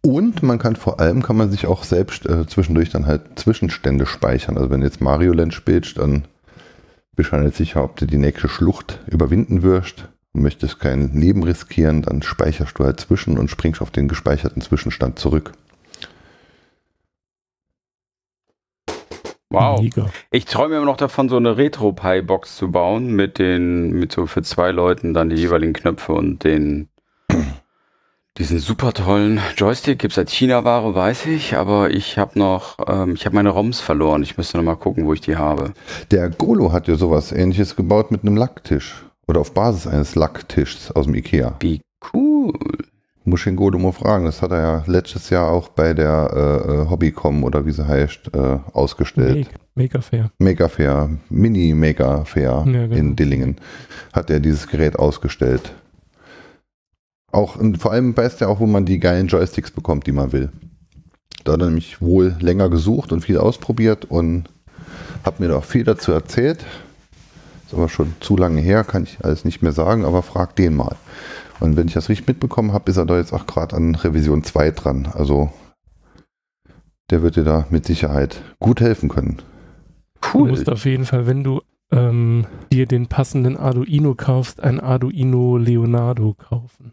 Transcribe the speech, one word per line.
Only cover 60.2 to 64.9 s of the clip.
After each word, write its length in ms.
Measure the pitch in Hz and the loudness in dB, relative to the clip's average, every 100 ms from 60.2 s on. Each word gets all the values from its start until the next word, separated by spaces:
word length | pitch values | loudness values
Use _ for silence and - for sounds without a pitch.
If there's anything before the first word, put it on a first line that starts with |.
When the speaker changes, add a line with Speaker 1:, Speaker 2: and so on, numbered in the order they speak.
| 67 | 0
Speaker 1:
will. 180 | 65 67 - - _ _ - _ _ _ - | -2 -4 -8 -20 _ _ -20 _ _ _ -8
Da 100 | - | -2
hat 60 | 78 | 2
er 60 | 87 | 2
nämlich 340 | 80 - - | 0 -2 -4
wohl 340 | 85 92 92 82 | 2 4 4 2
länger 320 | 85 95 95 | 0 2 2
gesucht 420 | 85 87 120 - | 2 2 0 -2
und 100 | 82 | -4
viel 140 | - 87 | 0 2
ausprobiert 680 | 107 - - 117 110 107 - | 2 0 -4 0 2 0 -2
und 380 | 85 82 85 85 _ _ - - | 0 0 -2 -6 _ _ -20 -20